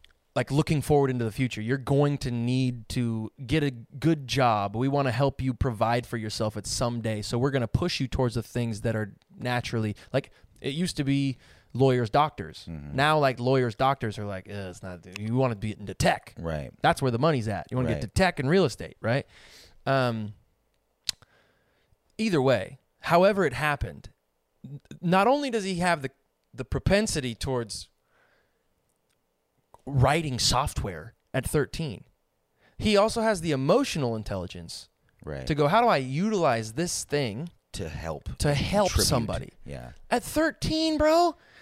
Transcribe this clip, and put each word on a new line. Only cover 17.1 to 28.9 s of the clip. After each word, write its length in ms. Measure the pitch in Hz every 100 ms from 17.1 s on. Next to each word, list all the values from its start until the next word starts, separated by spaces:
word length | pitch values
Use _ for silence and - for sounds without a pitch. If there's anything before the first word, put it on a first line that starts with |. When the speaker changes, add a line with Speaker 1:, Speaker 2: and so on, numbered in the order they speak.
Speaker 1:
the 80 | 117
money's 280 | 160 139 107
at. 200 | 95 -
You 80 | 123
wanna 120 | 120
Speaker 2:
Right. 60 | 76
Speaker 1:
get 60 |
to 60 | 104
tech 320 | - 185 -
and 100 | 131
real 160 | 190 151
estate, 320 | - 85 -
right? 240 | 107 131 - - - - - - -
Um, 480 | 135 123 113 107 - _ _ _ _ _ _ - - _ _ _ _ _ _ _ _ _ -
either 240 | 220 165
way, 380 | 131 113 95 - _ _
however 440 | - 170 196 202 156
it 80 |
happened, 560 | 120 151 143 92 71 - - _ _ _ _
n-, 160 | 131 143 - -
not 260 | 175 185 208
only 220 | 285 285
does 140 | 233
he 120 | 190 175
have 260 | 180 165
the, 100 | 135 - _ _ _
the 120 | 117 127
propensity 720 | 135 - 202 220 160 127 113
towards 520 | 143 127 113 - - _ _ _ _ _ _ _ _ _ _